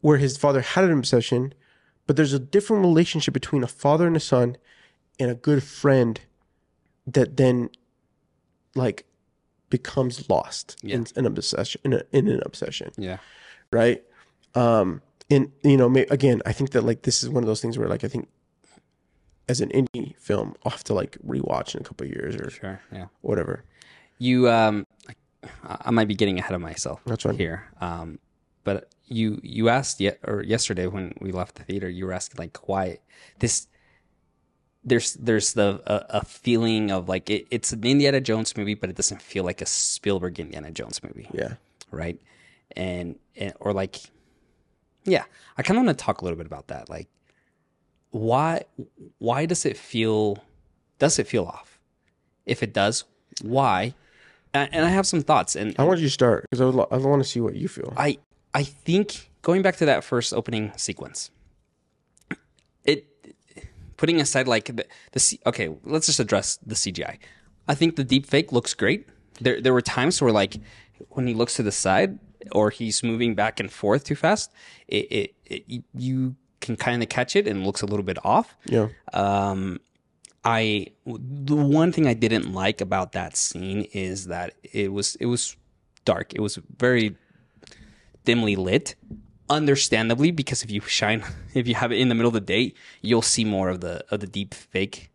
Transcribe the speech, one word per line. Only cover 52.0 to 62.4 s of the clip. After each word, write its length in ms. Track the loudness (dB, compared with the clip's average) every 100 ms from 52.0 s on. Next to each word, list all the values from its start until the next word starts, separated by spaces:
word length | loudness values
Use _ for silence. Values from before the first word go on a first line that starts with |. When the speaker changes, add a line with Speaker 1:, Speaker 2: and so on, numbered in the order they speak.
| _ _ _ _ -6
Speaker 2:
If 160 | -4
it 120 | -2
does, 320 | 0 2 0 -8 _ _ -14
why? 540 | -4 0 2 2 -2 -8 _ _ -20 _ _
And, 200 | -2 0
and 120 | 0 2
I 40 |
have 160 | 2 2
some 140 | 0
thoughts. 340 | 2 2 2 -4
And 200 | -4 0
Speaker 1:
I 40 |
want 160 | 2 2
you 80 | 0
to 40 |
start 340 | 2 4 2 0
'cause 80 | 0
I 40 | 2
would 100 | 2
lo-, 120 | 2
I 60 | 0
wanna 260 | 2 2
see 160 | 2 -2
what 160 | -4 -4
you 120 | -8
feel. 260 | -8 -10 -2
Speaker 2:
I, 200 | -2 -2 _ _ _
I 100 | -4
think 680 | -4 -6 0 0 0 -4 -16 _
going 180 | 0 2
back 140 | 2 2
to 80 | 2
that 180 | 2
first 300 | 2 -2 -2
opening 380 | -4 -4 -4 -6 -6
sequence, 540 | -10 -8 -12 -12 -16 _ _ _ _ _ _ _ _ _ _ -16